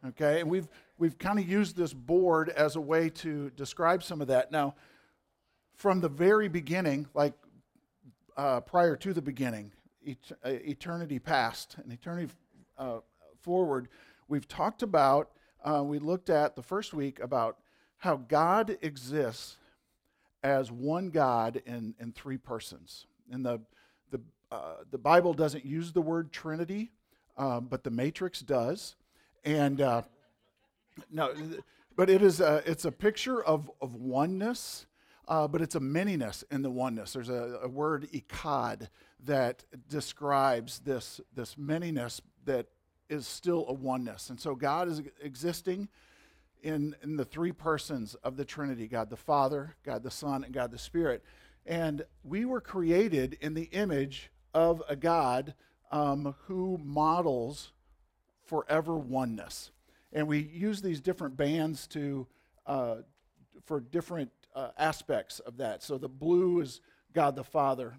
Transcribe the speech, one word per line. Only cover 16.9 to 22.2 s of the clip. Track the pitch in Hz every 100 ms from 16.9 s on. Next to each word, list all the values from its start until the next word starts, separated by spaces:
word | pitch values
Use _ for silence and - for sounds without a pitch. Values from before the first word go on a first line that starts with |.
week | 156 139 131
about | 127 131 113 - _ _ _ _
how | 185 143
God | 120 151 165 196 214 -
exists | 160 139 123 147 127 113 - - _ _ _ _ _ _ _ _
as | 139 139 127
one | 120 135 160 190
God | 160 135 117 113 117 -
in, | 120 110 110
in | 117
three | 113